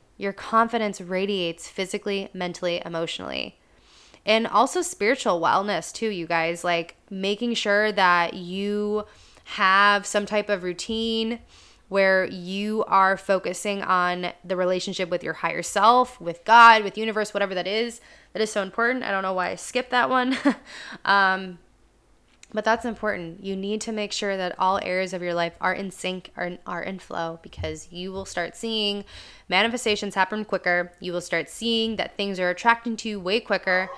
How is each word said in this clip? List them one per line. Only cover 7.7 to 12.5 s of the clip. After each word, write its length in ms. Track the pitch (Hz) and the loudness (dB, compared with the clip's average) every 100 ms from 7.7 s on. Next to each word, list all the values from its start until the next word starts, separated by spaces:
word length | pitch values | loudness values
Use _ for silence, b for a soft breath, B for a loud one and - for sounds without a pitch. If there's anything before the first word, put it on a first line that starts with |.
| 202 214 | 2 2
that 400 | 202 185 175 170 | 4 4 4 2
you 720 | 185 175 190 202 208 208 208 208 B B B - | -4 -8 -4 -2 -2 -2 -4 -6 B B B -10
have 600 | - 190 196 202 202 196 | 0 4 6 6 4 2
some 200 | - 202 | -2 0
type 240 | 208 208 | -2 0
of 140 | 196 | -2
routine 760 | 180 175 - 220 226 226 226 233 b b b b - | -4 -6 -6 -4 -2 -2 -2 -6 b b b b -4
where 380 | 196 190 190 185 | 2 4 4 2
you 580 | 185 175 | -4 -6